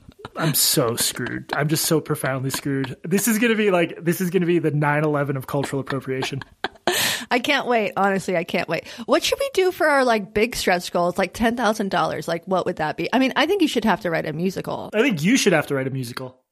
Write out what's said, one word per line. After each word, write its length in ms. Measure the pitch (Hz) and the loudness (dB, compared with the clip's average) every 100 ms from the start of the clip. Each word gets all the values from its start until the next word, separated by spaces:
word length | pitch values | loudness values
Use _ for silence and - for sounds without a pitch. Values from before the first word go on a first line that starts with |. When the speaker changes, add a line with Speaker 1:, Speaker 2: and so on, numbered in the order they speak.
| - - - - | -20 -20 -14 -4
Speaker 1:
I'm 180 | 160 | 0
so 420 | - - 160 117 110 | 2 2 2 2 0
screwed. 560 | - - 120 127 - | -2 -4 -6 -6 -4
I'm 140 | 147 147 | -2 0
just 180 | 156 - | 0 2
so 160 | 160 | 0
profoundly 480 | 156 151 139 135 131 | 0 -4 -4 -4 -4
screwed. 480 | - 143 135 127 - | -4 -2 -2 -4 -8
This 240 | 170 196 233 | -2 0 0
is 120 | 214 | 2
gonna 160 | 240 220 | 2 2
be 160 | 208 | 4
like, 320 | 175 170 - | 4 2 0
this 180 | 170 170 | -2 0
is 80 | 180 | 0
gonna 160 | 185 170 | 2 2
be 140 | 175 | 2
the 120 | 156 | 2
nine 320 | 147 147 147 | 2 2 2
eleven 340 | 156 147 139 135 | 2 2 0 -4
of 100 | - | -4
cultural 320 | 143 135 139 | -4 -2 -4
appropriation. 640 | 127 135 131 131 - 135 - _ - - - - - - 240 | -4 -6 -4 -4 -4 -6 -10 _ -10 -6 -2 0 0 -2 -2
Speaker 2:
I 80 | 247 | 0
can't 260 | 269 277 240 | 2 0 2
wait. 280 | 233 208 - | 2 2 2
Honestly, 400 | 196 196 - 175 | 2 2 0 -2
I 60 | |
can't 260 | 180 185 - | 0 -2 -2
wait. 180 | 160 - - 226 | -4 -6 -10 0
What 180 | 311 | 0
should 160 | - - | 2 -2
we 100 | 554 | 0
do 180 | 381 370 | 2 0
for 160 | - - | 2 4
our, 180 | 277 254 | 4 4
like, 280 | 220 185 | 2 0
big 220 | 208 247 - | 0 0 0
stretch 360 | - 180 - | 0 0 0
goals, 260 | 180 175 180 | 0 0 0
like 160 | 185 | -2
ten 240 | - 226 240 | 0 0 2
thousand 320 | 214 220 196 | 0 0 -2
dollars? 380 | 175 160 151 160 | 0 0 -2 -4
Like, 180 | 170 185 | -6 -2
what 200 | 185 180 | 0 0
would 100 | 180 | -2
that 200 | 151 - | -4 -4
be? 120 | 170 | 0
I 80 | 254 | 2
mean, 140 | 262 - | 2 2
I 120 | 302 | 0
think 140 | 415 | 2
you 60 | 311 | 2
should 180 | 254 220 | 2 2
have 160 | 175 | 0
to 100 | 175 | 0
write 140 | 160 160 | -2 -4
a 80 | |
musical. 580 | 151 185 175 151 147 92 | -2 -4 -4 -6 -8 -2
Speaker 1:
I 80 | 214 | 0
think 220 | 269 160 | 2 2
you 120 | 170 254 | 2 4
should 160 | 208 | 4
have 140 | 160 - | 4 2
to 80 | 135 | -2
write 120 | 135 | -2
a 40 | |
musical. 500 | 131 120 123 127 - _ | -4 -6 -10 -12 -16 _